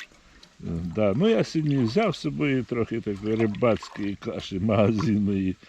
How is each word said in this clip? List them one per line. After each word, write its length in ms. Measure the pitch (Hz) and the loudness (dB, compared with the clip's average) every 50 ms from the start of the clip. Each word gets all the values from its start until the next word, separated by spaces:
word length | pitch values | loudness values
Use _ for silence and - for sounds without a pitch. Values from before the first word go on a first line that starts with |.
| - - - - - - - - - - _ - - - 85 82 87 90 80 | -20 -20 -20 -20 -20 -20 -20 -20 -20 -20 _ -12 -8 -6 -6 -4 -4 -4 -2
да. 180 | 107 107 101 98 | 0 2 2 2
Ну, 160 | 131 190 226 | 2 2 2
я 140 | 226 214 156 | 4 2 0
сьогодні 340 | - - 160 156 151 139 139 | 0 -2 -2 0 0 2 2
взяв 380 | 123 110 120 202 226 202 147 | 2 2 2 2 2 0 0
з 40 | - | -2
собою 440 | - 151 139 143 151 143 135 131 113 | -4 -6 -4 -2 0 0 0 0 -2
трохи 380 | - 120 120 110 - 113 113 | -2 -2 -2 -2 -2 -2 -4
такої 340 | - 107 101 95 104 107 110 | -4 -4 -6 -4 -2 -2 0
рибацької 800 | 110 113 107 101 95 123 120 107 92 - - - - 104 101 98 | 2 2 0 0 2 2 2 2 2 -2 -6 -10 -6 -6 -6 -6
каші 440 | - - 120 95 - - - 101 92 | -6 -8 -8 -8 -8 -8 -6 -4 -2
магазинної. 960 | 92 113 104 107 104 98 113 104 - 110 104 104 101 101 101 95 95 95 92 - - | 0 2 4 4 4 4 4 2 2 2 2 2 2 2 2 0 0 0 -2 -4 -8